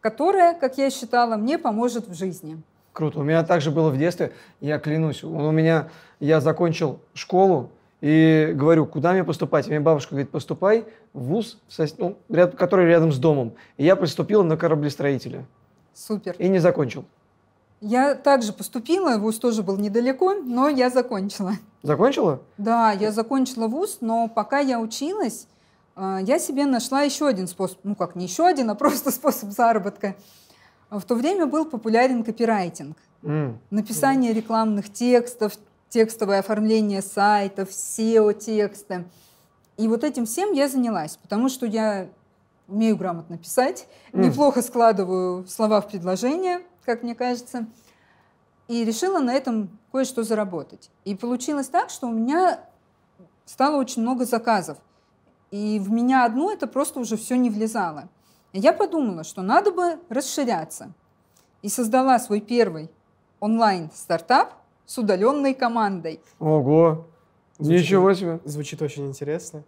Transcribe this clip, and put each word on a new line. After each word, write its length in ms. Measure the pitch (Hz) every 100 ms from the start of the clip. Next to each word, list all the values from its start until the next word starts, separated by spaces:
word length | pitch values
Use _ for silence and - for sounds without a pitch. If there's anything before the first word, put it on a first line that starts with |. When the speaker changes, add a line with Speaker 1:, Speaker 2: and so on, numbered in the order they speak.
Speaker 1:
которая, 540 | 220 220 320 392 339 339
как 200 | 262 262
я 120 | 277
считала, 460 | 262 226 247 240 220
мне 220 | 226 330
поможет 500 | 285 214 240 233 196
в 60 |
жизни. 460 | 170 190 165 156 160 - _ _
Speaker 2:
Круто. 280 | - 156 151
У 20 |
меня 220 | 143 160
так 160 | 160 175
же 100 | 147
было 200 | 151 160
в 80 | 131
детстве, 340 | 165 175 151 - - _
я 180 | 139 151
клянусь. 420 | 151 156 160 135
У 280 | 156 160 147
меня, 380 | 156 160 160 160 - - _
я 220 | 147 156
закончил 580 | 143 156 175 160 156 - _
школу 560 | - - 180 190 160 120 _ _ _
и 520 | 147 156 160 156 156
говорю, 320 | 160 147 165 156
куда 260 | 156 160
мне 100 | 185
поступать? 440 | 170 156 151 156 139
И 20 |
мне 100 | 151
бабушка 300 | 147 151 131
говорит, 200 | 139 139
"Поступай 560 | 156 - 160 185 226 220 - _
в 100 | 143
вуз, 360 | 127 196 214 - _
в 40 |
сос-, 220 | - 156 -
ну, 180 | 175 202 _
ряд-, 280 | 160 180 -
который 300 | 180 190 175
рядом 260 | 170 160
с 60 | 135
домом". 360 | 160 143 117 - - -
И 80 |
я 100 | 147
поступил 480 | 196 175 - 151 208
на 140 | 175 160
кораблестроителя. 880 | 170 156 147 139 143 135 123 - 131 _ _ _ _
Speaker 1:
Супер. 400 | - - 214 - 170
Speaker 2:
И 100 | 185
не 100 | 190
закончил. 460 | 170 175 135 127 - _ _ _ _ _ _ _
Speaker 1:
Я 320 | 214 240 277
также 400 | 269 285 277 220
поступила, 640 | - 196 254 226 349 349 226
вуз 200 | 214 220
тоже 240 | 247 220
был 140 | 190 196
недалеко, 560 | 208 214 247 262 370
но 340 | 403 262 240 277
я 180 | 277 254
закончила. 640 | 254 247 208 196 - 185 202 - _
Speaker 2:
Закончила? 580 | 139 147 226 277 202 131 - -
Speaker 1:
Да, 360 | 208 233 220
я 200 | 202 214
закончила 540 | 214 226 269 254 247 226
вуз, 300 | 262 403 -
но 280 | 226 226 226
пока 320 | 226 220 269
я 200 | 277 240
училась, 680 | 226 - 285 415 269 - - _ _ _ _
э, 240 | - 190 190
я 160 | 190 285
себе 260 | - 277
нашла 380 | 285 247 240 269
еще 240 | 285 277 294
один 200 | 202 180
способ, 320 | - 185 185
ну 120 | 196
как, 220 | 208 180 175
не 80 |
еще 220 | 180 - 339
один, 240 | 294 233
а 40 |
<laughs> 0 |
просто 360 | 208 285 285 -
способ 400 | 226 302 - 202
заработка. 680 | 202 233 220 196 - 202 190 _ _ _ _ _ _ _
В 120 | 208
то 120 | - 240
время 300 | 269 392 302
был 200 | 294 311
популярен 580 | 233 226 220 254 247
копирайтинг. 720 | 226 220 226 214 175 - 143 156 _ _
Speaker 2:
М. 360 | - 151 143 113 _
Speaker 1:
Написание 600 | 208 208 233 269 269 247
Speaker 2:
Мгм. 80 | 226
Speaker 1:
рекламных 500 | 220 226 220 208 202
текстов, 600 | - 240 247 240 - 214 - _ _ _
текстовое 480 | 233 220 - 196 196
оформление 640 | 196 214 220 220 214 196
сайтов, 680 | 196 - 202 208 196 196 190
сео-тексты. 1300 | - - - 226 226 214 208 - 214 202 208 - 180 170 _ _ _ _ _ _ -
И 100 | 220
вот 140 | 233
этим 220 | 302 254
всем 280 | 226 - 403
я 160 | 294 277
занялась, 500 | 262 240 196 151 -
потому 280 | _ 208 262
что 160 | 262 233
я 420 | 220 220 202 180 _ _ _ _ _ _
умею 280 | 202 226 214
грамотно 400 | 190 170 165 170
писать, 500 | - - 262 370 - - _
Speaker 2:
М. 80 | -
Speaker 1:
неплохо 400 | - 247 294 262
складываю 840 | - 247 226 202 180 185 180 180 185
слова 340 | - 214 214
в 60 | 208
предложения, 760 | 196 175 185 247 320 370 359 359 _
как 180 | - 233
мне 140 | 240 233
кажется, 500 | 247 240 - 254 220 - _ _ _ _ _ _ _ _ -
и 160 | 233
решила 340 | 226 226 359 381
на 140 | 254
этом 340 | 262 269 220 196 - _
кое-что 320 | 262 262 262
заработать. 680 | 220 220 202 175 135 - _ _
И 120 | - 196
получилось 500 | 240 247 247 294 269
так, 220 | 339 466
что 160 | - 247
у 60 |
меня 480 | 226 226 311 370 - - _ _ _ _ _ - _
стало 320 | _ - 269 294
очень 220 | 262 -
много 220 | 226 254
заказов, 540 | 240 226 233 214 160 143 _ _ _ _ _ _ _
и 300 | 202 214 214
в 100 | 196
меня 340 | 226 247 262
одну 240 | 240 226 359
это 180 | 415 247
просто 320 | 254 302 277
уже 160 | 226 220
все 180 | - 254
не 140 | 247
влезало. 580 | 208 220 220 175 151 - _ _ _ _
И 80 | 190
я 120 | 240
подумала, 520 | 320 403 330 247 170
что 180 | 160 -
надо 300 | 190 294 415
бы 260 | 359 349 320 -
расширяться, 840 | 233 294 - 247 185 156 - - - _ _ _ _ _ _
и 60 | 202
создала 500 | 226 226 254 262 247
свой 200 | 247 208
первый 480 | 214 240 214 160 160 _ _ _ _ _
онлайн-стартап 1120 | 214 226 220 185 156 - - 165 - 254 - - _ _ _
с 120 | -
удаленной 560 | 214 185 220 285 277
командой. 640 | 262 240 233 208 190 160 156 _ _
Speaker 2:
Ого! 680 | 156 156 135 156 165 160 - _ _ _ _ _
Speaker 3:
Звучит 240 | 147 175
Speaker 2:
Ничего 260 | 156 190 185
Speaker 3:
о-, 60 |
Speaker 2:
себе! 260 | 190 180 165
Speaker 3:
звучит 380 | 151 147 143 147
очень 240 | 151 143 139
интересно. 560 | 135 143 160 175 151